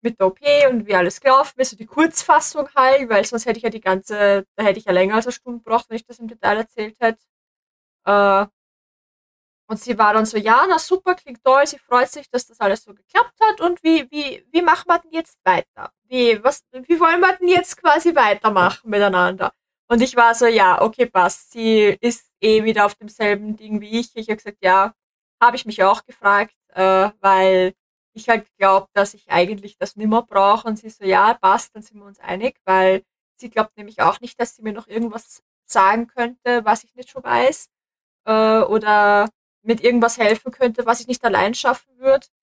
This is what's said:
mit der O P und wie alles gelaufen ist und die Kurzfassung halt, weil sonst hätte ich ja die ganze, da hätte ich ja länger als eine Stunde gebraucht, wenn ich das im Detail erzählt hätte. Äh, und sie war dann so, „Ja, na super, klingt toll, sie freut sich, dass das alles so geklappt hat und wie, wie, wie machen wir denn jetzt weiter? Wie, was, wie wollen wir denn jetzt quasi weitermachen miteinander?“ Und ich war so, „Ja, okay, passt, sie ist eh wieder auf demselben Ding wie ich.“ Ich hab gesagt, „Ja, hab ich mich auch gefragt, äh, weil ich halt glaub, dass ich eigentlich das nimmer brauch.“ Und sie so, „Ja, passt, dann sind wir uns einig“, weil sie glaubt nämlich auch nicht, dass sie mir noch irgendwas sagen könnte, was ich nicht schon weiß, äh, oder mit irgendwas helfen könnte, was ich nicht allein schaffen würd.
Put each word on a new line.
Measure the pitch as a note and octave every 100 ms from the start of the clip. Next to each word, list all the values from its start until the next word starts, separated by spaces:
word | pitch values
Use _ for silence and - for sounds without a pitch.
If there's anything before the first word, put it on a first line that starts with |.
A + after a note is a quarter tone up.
mit | A3+ A3+
der | F#3+
O |
P | F#3+ C#4+ C#4+ C#4
und | A#3+ G3+
wie | F#3+
alles | F3+ -
gelaufen | C#4 C4 D4 -
ist | B3+
und | G3+
die | A3
Kurzfassung | - E4 - - D#4+ - G3+ F#3+ -
halt, | C4 C#4 B3
weil | G#3 -
sonst | A#3 A#3+
hätte | A3
ich |
ja | A3+
die | A3
ganze, | F#3+ F#3+ - G#3 G3+ G3 F#3+ -
da |
hätte | G#3+ F#3+
ich | G#3+
ja |
länger | F3+ F#3+ A3
als | A#3
eine |
Stunde | A#3+ B3 A#3+
gebraucht, | - A3+ -
wenn | A3
ich | _
das | A#3+
im | A3+
Detail | A3+ G3+ G#3
erzählt | A3 - G#3+ A3
hätte. | A#3 A3+ _ _ _ _ _ _ _ _ -
Äh, | G3+ G3+ G3 G3+ _ _ _ _ _ _ _ _ _ _ _ _
und | A3
sie | B3 G#3+
war | G#3
dann | A3 G#3+
so, | A3
„Ja, | G#3 A#3+ F#4
na | E4
super, | - F#4 - F4+
klingt | - A#3+
toll, | C4 C4 C#4+
sie | C#4+
freut | _ B3 C4+
sich, | D4 C#4
dass | B3 -
das | A3+
alles | G#3 G3+
so | -
geklappt | G3 _ G4 A#4+ _
hat | A4 G#4+
und | E4+ F4
wie, | D#4+ D#4+ B3+
wie, | D4 C#4 - _
wie | D#4+
machen | F4 F4 -
wir | E4+
denn | E4
jetzt | D#4+ E4 _
weiter? | - F3+ - - - _
Wie, | _ B3+ A#3+ G#3+
was, | A#3 C#4+ _
wie | B3+ B3+ E4
wollen | E4+ F4
wir | F#4 F#4
denn | F4
jetzt | F4+ F4+ -
quasi | E4+ D4+ E4+ D#4
weitermachen | A3 G3+ A3 G3 F3+ - A3+
miteinander?“ | G#3 G3+ F#3 F3+ F#3+ F#3 _ _ _ _
Und | A#3
ich | B3+ B3
war | A#3 A#3
so, | A#3+
„Ja, | A3 F#3 F3
okay, | A3+ A3 A#3+
passt, | F#3+ F3+ - -
sie | A#3 A3+ A3 G#3 -
ist | A#3+ A#3 _ _
eh | G#3+ A3
wieder | A3 A3 G3+
auf | -
demselben | G#3 - G#3 G3+ G#3+ G#3+
Ding | G#3+ G#3+
wie | G#3 A3+
ich.“ | A#3 A#3
Ich | A3
hab | G#3+
gesagt, | - G#3
„Ja, | F#3 F#3 G3+ _ _ _ _ _
hab | A#3+ A#3
ich | A3
mich | G#3+
auch | F#3+ G#3 _
gefragt, | - G3+ G3+ A3+ _ _
äh, | - F#3+ F#3+ G3 _
weil | G3 F#3+ F#3+ F#3 F#3 - _ _ _
ich | A3 A#3
halt | A3+ G#3+ _
glaub, | G3 F#3+ F#3+
dass | G3+ G3 -
ich | _
eigentlich | E3+ F3+ G#3+ G3+ _
das | G3 -
nimmer | G#3+ A3
brauch.“ | A#3 G3 G3 A3 A3+
Und | G#3+
sie | A3
so, | - G3
„Ja, | F#3 G#3
passt, | A#3+ F#3+ G#3 - G#3+
dann |
sind | A3 G#3
wir | G3+
uns | G3
einig“, | - F#3 A#3+ - -
weil | F#3+ F#3+ F#3+ _ _ _ _
sie | A#3+
glaubt | A3+ G#3+ -
nämlich | G#3 G#3+
auch | F3 G3
nicht, | A#3+ -
dass | B3 -
sie |
mir | A3
noch | G#3 -
irgendwas | A3 A#3 G#3+ - - _ _ _
sagen | A3 F#3+ A3 A#3
könnte, | - A#3+ B3 B3 A#3+ A3
was | A#3
ich | - B3
nicht | B3+
schon | C4
weiß, | - A#3 B3+ - - _ _ _ _ _ -
äh, | A3 A3 A3
oder | G3+ A3 G#3+ G#3 G#3 G#3 G#3+ _ _ _
mit | G#3+ A#3+
irgendwas | A#3+ A#3+ A#3 A#3+
helfen | G#3+ A3 C4
könnte, | - B3 A3+ A#3
was | A#3+
ich | A#3
nicht | B3 A#3
allein | A3 G3 B3
schaffen | C4 C4 _ B3+
würd. | C4 C4+ _ _